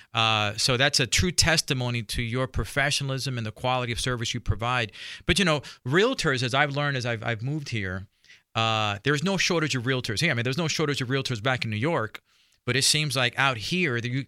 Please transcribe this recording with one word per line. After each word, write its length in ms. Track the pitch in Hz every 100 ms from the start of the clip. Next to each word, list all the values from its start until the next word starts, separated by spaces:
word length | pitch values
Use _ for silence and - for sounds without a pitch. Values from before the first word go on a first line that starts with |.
| -
Uh, 400 | 117 113 110 104 104
so 180 | - 123
that's 220 | 139 -
a 80 | 127
true 240 | - 180
testimony 720 | - - 160 - 131 123 120
to 180 | 104 -
your 260 | 117 123 131
professionalism 920 | - 110 - 139 139 139 131 127 127
and 80 | 110
the 40 |
quality 400 | - 127 127 123
of 80 | 117
service 340 | 131 123 110
you 60 | 120
provide. 520 | - 98 117 127 110 - - - -
But, 140 | 175
you 60 | 185
know, 160 | 151 - - 127
realtors, 560 | 160 226 269 160 131
as 100 | 123
I've 220 | 135 147 139
learned 220 | 147 135
as 80 | 120
I've, 180 | 117
I've 180 | 120 113
moved 280 | 123 156 143
here, 380 | 113 95 92 98 _ _ - _
uh, 460 | 113 113 110 107 101
there's 200 | - 147
no 140 | 170 196
shortage 380 | - 175 156 131
of 80 |
realtors. 380 | 117 131 120 101
Yeah, 100 | 170
I 20 | 120
mean, 80 |
there's 140 | 117 135
no 80 | 160
shortage 340 | - 151 135
of 60 | 123
realtors 340 | 135 135 120
back 220 | 117 127
in 80 | 117
New 60 | 107
York. 440 | 135 160 110 - _ _ _ _ -
But 120 | 123
it 80 | 135
seems 280 | 156 151
like 240 | 131 120 117
out 200 | 135 120
here, 420 | 101 180 170 120
the, 100 | 117
you, 160 | 127